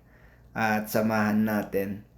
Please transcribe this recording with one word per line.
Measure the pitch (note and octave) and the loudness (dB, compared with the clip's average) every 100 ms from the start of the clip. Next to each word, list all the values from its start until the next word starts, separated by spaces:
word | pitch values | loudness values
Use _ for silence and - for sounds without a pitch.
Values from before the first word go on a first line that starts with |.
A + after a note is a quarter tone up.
| - - - - - - | -20 -20 -20 -20 -12 -2
At | A2 G#2+ G#2+ | 0 0 0
samahan | A2+ A2 A2 G#2+ G#2+ A2 | 0 0 2 2 2 2
natin. | G#2+ - G2 G2 G#2 - | 0 -2 -2 -4 -6 -14